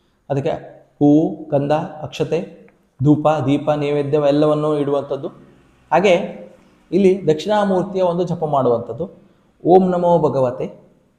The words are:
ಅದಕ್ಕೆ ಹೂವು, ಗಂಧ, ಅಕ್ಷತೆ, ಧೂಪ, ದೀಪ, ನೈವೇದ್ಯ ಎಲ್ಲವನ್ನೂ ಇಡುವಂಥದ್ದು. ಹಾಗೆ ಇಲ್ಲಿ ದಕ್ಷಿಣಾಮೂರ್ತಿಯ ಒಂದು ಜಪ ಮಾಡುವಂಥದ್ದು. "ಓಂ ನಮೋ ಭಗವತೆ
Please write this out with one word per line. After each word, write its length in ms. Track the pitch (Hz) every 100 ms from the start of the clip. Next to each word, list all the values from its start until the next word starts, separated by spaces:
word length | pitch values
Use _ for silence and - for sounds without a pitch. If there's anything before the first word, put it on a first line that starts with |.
| _ _ -
ಅದಕ್ಕೆ 200 | 139 156 147 - - _ _
ಹೂವು, 500 | 147 147 170 - -
ಗಂಧ, 240 | 143 143
ಅಕ್ಷತೆ, 920 | 151 180 - 147 - 147 160 196 - - _ _ -
ಧೂಪ, 260 | 139 147 151 156 131
ದೀಪ, 240 | 143 151
ನೈವೇದ್ಯ 480 | 147 143 147 139 151 143
ಎಲ್ಲವನ್ನೂ 480 | 147 151 151 151 151
ಇಡುವಂಥದ್ದು. 520 | 139 143 135 135 160 - - _ _ _ _
ಹಾಗೆ 220 | 156 196 175 - - - - _ _ _
ಇಲ್ಲಿ 340 | 175 190 190 156
ದಕ್ಷಿಣಾಮೂರ್ತಿಯ 760 | 156 202 214 202 185 180 190
ಒಂದು 200 | 180 175
ಜಪ 220 | 170 165
ಮಾಡುವಂಥದ್ದು. 680 | 156 139 127 113 113 120 185 - _ _ _ _
"ಓಂ 240 | 151 185 180
ನಮೋ 300 | 175 175 170
ಭಗವತೆ 760 | 147 135 127 127 170 - _ _ _